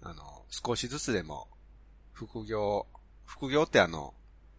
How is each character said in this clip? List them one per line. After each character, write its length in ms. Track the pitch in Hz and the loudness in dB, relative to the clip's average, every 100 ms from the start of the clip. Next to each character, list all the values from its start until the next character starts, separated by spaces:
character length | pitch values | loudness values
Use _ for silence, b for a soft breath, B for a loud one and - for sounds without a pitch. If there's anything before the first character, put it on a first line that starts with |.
あ 100 | - | -14
の、 300 | - - - - | -14 -16 -18 -12
少 260 | - 123 117 | -6 -2 -2
し 120 | 120 | -2
ず 100 | 147 | -4
つ 140 | - | 0
で 100 | 104 | 0
も、 260 | 78 71 - - - - - - - | -2 -8 -12 -20 -20 -20 -20 -20 -20
副 320 | - 113 117 | -16 -12 -10
業、 420 | 107 107 104 101 - - - - | -4 0 2 2 -2 -12 -20 -20
副 260 | - - 135 | -18 -6 2
業 120 | 143 | 4
っ 60 | 165 | 6
て 120 | 123 | 6
あ 80 | 87 | 6
の、 260 | 80 69 - - - - | 2 -8 -12 -20 -20 -20